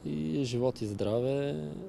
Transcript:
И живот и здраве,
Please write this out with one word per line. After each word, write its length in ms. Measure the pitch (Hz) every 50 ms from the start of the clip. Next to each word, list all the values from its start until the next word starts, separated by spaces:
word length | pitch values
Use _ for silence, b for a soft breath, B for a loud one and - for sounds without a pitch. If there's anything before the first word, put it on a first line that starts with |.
| -
И 380 | 151 147 151 156 156 156 147 135
живот 380 | 117 123 120 123 127 - -
и 40 | 113
здраве, 680 | 104 101 101 101 101 110 120 123 135 135 143 143 143 147 151 151 147 151 - 185